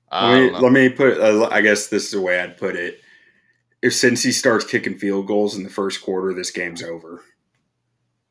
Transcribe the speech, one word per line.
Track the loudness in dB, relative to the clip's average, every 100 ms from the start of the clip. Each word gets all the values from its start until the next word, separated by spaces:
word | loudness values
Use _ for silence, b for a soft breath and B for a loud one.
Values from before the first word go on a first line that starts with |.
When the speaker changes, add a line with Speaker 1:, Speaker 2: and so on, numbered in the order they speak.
| _
Speaker 1:
I | -2 2
Speaker 2:
Let | 4
me, |
Speaker 1:
don't | 4
know. | 4
Speaker 2:
let | 4
me | 6 4
put, | 4 2 4
uh, | 4 4 2
I | 2
guess | 2 2 0
this | -4 -4
is |
the | -4
way | -2 -2
I'd | -4 -8
put | -8 -6
it. | -8 -12 b b b b b b b b
If | -2
Cincy | 2 2 2 0
starts | 0 0 0
kicking | 0 -4 -4 -6
field | -4 -4 -2
goals | 0 0 -4
in |
the | -10
first | -6 -6 -6
quarter, | -6 -4 -4
this | -6 -8
game's | -8 -8 -10
over. | -12 -14 -14 -20 _ _ _ _ _ _ _ _ _ _ _